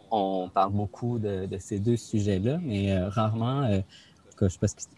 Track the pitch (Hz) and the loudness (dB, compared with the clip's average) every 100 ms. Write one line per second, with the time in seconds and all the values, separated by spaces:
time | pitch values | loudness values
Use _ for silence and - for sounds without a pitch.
0 | - 107 98 95 92 98 95 101 101 - | -4 0 0 0 0 2 2 0 -4 -4
1 | 123 120 107 98 95 95 - 101 107 120 | -4 -2 -2 -2 -4 -6 -4 -2 2 0
2 | - 110 101 95 104 160 170 101 98 95 | 0 0 2 2 0 -2 -2 0 2 2
3 | 90 98 110 113 117 135 131 98 95 - | 0 0 0 0 0 0 2 0 -2 -10
4 | - - - - 98 - 107 - - | -20 -20 -20 0 0 2 -2 -2 -14